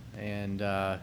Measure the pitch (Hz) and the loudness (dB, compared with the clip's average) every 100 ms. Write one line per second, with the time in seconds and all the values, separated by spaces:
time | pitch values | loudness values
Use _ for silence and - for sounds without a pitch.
0 | - 110 104 101 101 98 101 98 95 92 | -12 -6 -4 -2 0 0 2 4 2 0